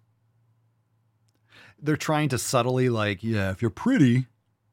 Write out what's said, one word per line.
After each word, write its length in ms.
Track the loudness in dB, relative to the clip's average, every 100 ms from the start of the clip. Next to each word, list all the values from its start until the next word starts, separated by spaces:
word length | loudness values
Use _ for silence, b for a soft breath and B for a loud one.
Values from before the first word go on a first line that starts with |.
| _ _ _ _ _ _ _ _ _ _ _ _ _ _ B B B B
They're 160 | -4 -2
trying 320 | -2 0 0
to 80 | -2
subtly, 500 | 0 0 0 0 0
like, 340 | 0 -2 -2
yeah, 300 | -2 -2 -2
if 100 | -2
you're 80 | -4
pretty, 580 | -2 0 4 4 4 -2 _ _ _ _